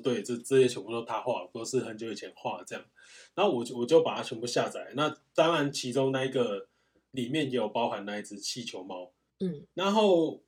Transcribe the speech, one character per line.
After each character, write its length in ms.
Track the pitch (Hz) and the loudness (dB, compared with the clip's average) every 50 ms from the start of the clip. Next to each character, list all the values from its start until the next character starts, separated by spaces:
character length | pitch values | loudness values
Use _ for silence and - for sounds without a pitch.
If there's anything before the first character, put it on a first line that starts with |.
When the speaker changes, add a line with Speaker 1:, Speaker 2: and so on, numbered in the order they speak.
| - | -2
Speaker 1:
：“对， 180 | 127 120 107 | -2 -2 -2
这， 160 | 98 - 123 | -2 -4 -6
这 220 | 117 - - 135 131 | -6 0 4 6 6
些 80 | 127 | 6
全 160 | 120 - 117 98 | 6 4 -2 -8
部 80 | 110 | -6
都 120 | 117 117 113 | -6 -6 -4
他 160 | - 113 107 | -4 -4 -4
画 200 | - 127 113 - | -2 -2 -2 -2
的， 80 | - - | -4 -8
都 140 | - 113 113 | -10 -10 -6
是 140 | - 131 123 | -2 -2 -2
很 180 | 110 110 110 | -2 -4 -8
久 140 | 107 117 113 | -10 -8 -8
以 40 | 101 | -8
前 160 | - - - - | -10 -12 -14 -12
画 240 | - - 117 113 107 | -8 -8 -8 -8 -8
的 60 | - | -10
这 80 | - 113 | -12 -12
样。” 100 | 110 - _ _ _ - - - - - - _ | -14 -14 _ _ _ -20 -20 -20 -20 -20 -8 _
然 100 | - 208 | 2 2
后 80 | 196 | 2
我 140 | 139 120 117 | 2 0 -2
就， 100 | - 131 | -4 -4
我 80 | 120 120 | -4 4
就 180 | 120 160 165 | 6 8 8
把 160 | - 127 120 | 8 6 0
它 40 | 120 | -4
全 180 | 113 - 123 110 | -6 -8 -8 -8
部 60 | 120 | -6
下 240 | 120 - - - - | -2 0 0 0 0
载。 220 | - - - - 117 | -4 -8 -10 -6 -2
那 220 | 135 156 151 - - _ _ _ | -2 -2 -2 -2 -6 _ _ _
当 220 | - 160 165 170 | 4 4 6 4
然， 160 | 151 143 139 | 2 2 0
其 200 | - - - 123 | -2 -4 -4 -2
中 200 | 120 135 135 135 | 0 2 2 2
那 140 | 135 131 131 | 2 0 -2
一 40 | 127 | 0
个 380 | 131 127 120 104 101 98 - - _ _ _ _ _ _ _ _ | 0 0 0 0 -2 -6 -8 -12 _ _ _ _ _ _ _ _
里 180 | - 131 120 120 | -8 -6 -4 -2
面 160 | 143 156 143 | -2 -2 0
也 100 | 127 123 | 0 0
有 140 | 120 107 104 | -2 -2 -2
包 200 | - 117 117 113 | 0 0 -2 -2
含 160 | 113 101 101 | -2 -4 -6
那 120 | 104 104 | -6 -8
一 60 | 104 101 | -8 -8
只 160 | - 104 98 | -10 -12 -10
气 240 | - - - 123 - | -8 -8 -8 -8 -8
球 200 | - - 92 92 | -10 -10 -12 -10
猫。 280 | 92 - 90 - - _ _ _ _ _ - | -10 -12 -12 -12 -14 _ _ _ _ _ -6
Speaker 2:
嗯。 220 | 190 180 151 143 - - - | -4 -4 -4 -6 -12 -10 -6
Speaker 1:
然 160 | - 190 196 | -2 0 2
后 500 | 208 220 214 196 180 170 160 156 - - _ | 4 6 6 6 6 6 4 2 0 -6 _